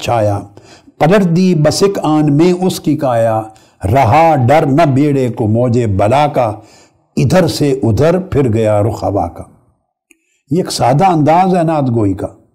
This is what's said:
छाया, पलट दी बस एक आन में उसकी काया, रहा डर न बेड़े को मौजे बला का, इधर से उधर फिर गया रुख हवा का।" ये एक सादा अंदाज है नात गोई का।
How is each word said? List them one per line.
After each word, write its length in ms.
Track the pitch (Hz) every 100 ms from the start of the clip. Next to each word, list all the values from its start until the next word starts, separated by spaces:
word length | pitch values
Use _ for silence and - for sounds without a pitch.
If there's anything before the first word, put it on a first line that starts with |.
छाया, 380 | - 120 104 101 - - - - _ -
पलट 220 | 151 208
दी 320 | 185 165 185
बस 280 | 160 151 147
एक 160 | 202 143
आन 340 | 151 156 151
में 200 | 143 180
उसकी 440 | 180 185 180 - 139
काया, 560 | 135 117 113 110 - - _ _ 87
रहा 500 | 135 117 147 165 147
डर 300 | 120 151 156
न 280 | 139 160
बेड़े 360 | 131 147 135 123
को 160 | 110 110
मौजे 400 | 110 123 117 113
बला 400 | 95 104 135 147
का, 360 | 143 117 104 - - _ _ _ -
इधर 300 | 131 185 165
से 320 | - 147 135
उधर 340 | 113 107 151 180 180
फिर 160 | 139 131
गया 320 | 110 107 104
रुख 240 | 104 -
हवा 220 | 98 98 82
का।" 500 | - - _ _ _ _ _ _ _ _ _ -
ये 80 | 165
एक 100 | -
सादा 360 | - 120 143 190
अंदाज 480 | 160 147 165 185
है 100 | 185
नात 200 | 160 160
गोई 300 | 127 117 101
का। 260 | 92 - - _